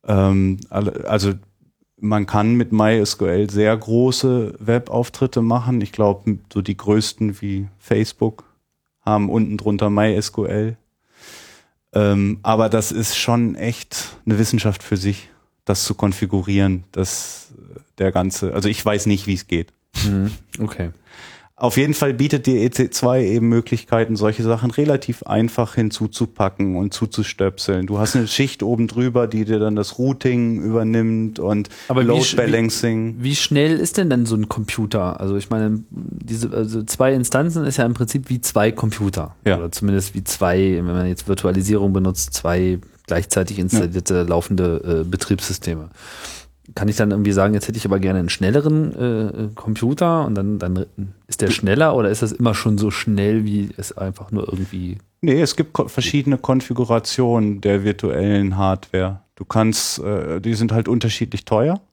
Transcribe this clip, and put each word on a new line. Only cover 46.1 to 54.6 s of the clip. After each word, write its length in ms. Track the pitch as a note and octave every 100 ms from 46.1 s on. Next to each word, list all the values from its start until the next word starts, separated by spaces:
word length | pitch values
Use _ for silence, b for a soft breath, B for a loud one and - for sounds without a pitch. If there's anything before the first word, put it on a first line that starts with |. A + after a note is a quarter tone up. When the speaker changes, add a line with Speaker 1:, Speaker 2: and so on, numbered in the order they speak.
| B B B B _ -
Speaker 2:
Kann 140 | - G2+
ich 80 | G#2
dann 140 | G#2
irgendwie 220 | G2+ G#2
sagen, 200 | F#2+ G2
jetzt 160 | G#2+ -
hätte 80 | A2
ich 80 |
aber 160 | G2+ G2
gerne 200 | F#2+ F#2+
einen 100 | F2
schnelleren, 680 | - F#2 C3 D3+ D#3 D#3 -
äh, 540 | B2 A2 G#2+ - G#2+
Computer 720 | A2 - G#2+ A#2 C#3+ F3 E3
und 100 | C#3+
dann, 240 | G#2 G2 G#2
dann 280 | F2+ F#2 - - G2 - _
ist 160 | -
der 80 | G2+
schneller 440 | - G2 A2+ D#3
oder 140 | B2+ G#2
ist 140 | G#2+
das 100 | A2+
immer 220 | - A#2
schon 240 | G#2 A#2 G#2
so 120 | G#2+
schnell, 540 | - - G2+ G2+ A2
wie 240 | G#2+ G#2 G2+ -
es 220 | G2+ -
einfach 320 | F#2+ G2 G2+
nur 200 | G#2+ -
irgendwie 460 | F#2+